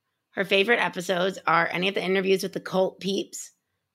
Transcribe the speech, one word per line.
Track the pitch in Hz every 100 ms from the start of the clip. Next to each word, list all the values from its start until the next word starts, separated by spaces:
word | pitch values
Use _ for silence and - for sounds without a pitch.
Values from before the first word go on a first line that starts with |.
| _ _ _
her | - 180
favorite | 196 202 233
episodes | 180 185 175 175 190 185 -
are | 165 170
any | 170 190
of | 196
the |
interviews | 185 190 190 190
with | 190
the | -
cult | - 190 185 -
peeps. | 185 196 - - - _ _ _ _